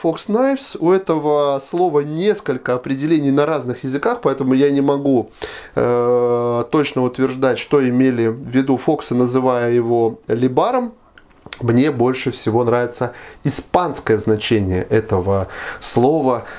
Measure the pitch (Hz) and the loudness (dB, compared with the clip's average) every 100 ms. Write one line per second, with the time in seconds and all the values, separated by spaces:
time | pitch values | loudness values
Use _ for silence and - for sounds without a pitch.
0 | 165 160 - 214 269 269 - - 160 190 | -4 -4 -4 0 0 -2 -6 -4 0 0
1 | 190 160 147 147 143 139 - 175 180 147 | 0 -2 2 2 2 -2 -4 -2 0 0
2 | 147 156 202 208 - 127 - 123 160 135 | -2 -2 0 0 -2 -4 -2 -4 -2 -4
3 | 151 160 139 139 147 151 123 123 131 139 | 0 2 2 2 2 -2 -4 -6 -4 -2
4 | 220 240 147 131 131 131 143 139 139 139 | -2 0 -2 0 2 4 4 4 2 2
5 | 139 127 107 - - - - - 120 120 | 2 2 0 -8 -14 -14 -8 -2 0 2
6 | 120 123 123 120 120 120 117 160 143 131 | 2 2 2 0 0 -2 0 0 0 0
7 | 123 123 131 127 131 117 - 147 127 123 | -2 0 -2 0 0 0 0 0 2 2
8 | 131 120 113 117 143 127 135 127 - 151 | 2 2 0 -2 -2 0 2 0 0 -2
9 | - 123 123 131 131 123 120 120 117 117 | -2 0 2 2 2 2 2 2 2 2
10 | 113 110 - 117 127 127 196 254 240 - | 0 -2 -4 0 2 2 0 0 -4 -10
11 | _ - _ _ - - 117 117 147 127 | _ -20 _ _ -14 -6 0 4 2 2
12 | 123 127 139 - - 110 120 120 120 - | 0 0 -4 -4 -2 0 2 2 0 -4
13 | 123 - - - 143 - - 180 190 - | -6 -8 -20 -8 -4 -4 -2 0 0 -4
14 | - 107 113 107 - 110 95 92 - 113 | 0 0 2 0 2 0 2 -2 0 -2
15 | - 95 92 98 92 - - - - - | 0 -2 0 -2 -2 -8 -14 -8 -2 2
16 | 127 160 131 117 - | 2 2 0 -2 -6